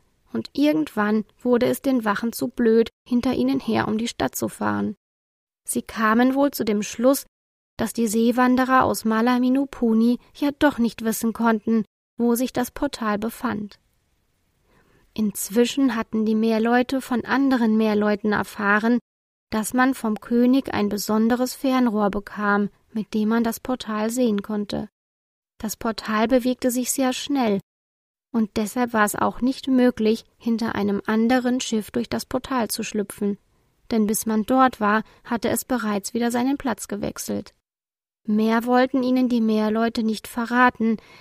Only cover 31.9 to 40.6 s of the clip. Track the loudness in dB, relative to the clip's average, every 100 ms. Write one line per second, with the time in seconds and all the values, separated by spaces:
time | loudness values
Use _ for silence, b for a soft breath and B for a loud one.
31.9 | -4 -4 -6 -4 -6 -4 -4 -2 -4 -4
32.9 | -4 -6 -4 -4 -4 _ _ _ _ -4
33.9 | 0 0 -2 -2 -2 2 4 4 2 0
34.9 | 0 b b -8 -4 -2 -2 -2 -4 -2
35.9 | -4 -4 -4 -2 0 -2 -2 -4 -6 -8
36.9 | -6 -6 -8 -8 -8 -8 _ _ _ _
37.9 | _ _ _ -2 0 2 2 2 2 2
38.9 | 0 0 2 2 2 2 2 0 0 0
39.9 | 0 -2 -4 -6 -8 -2 2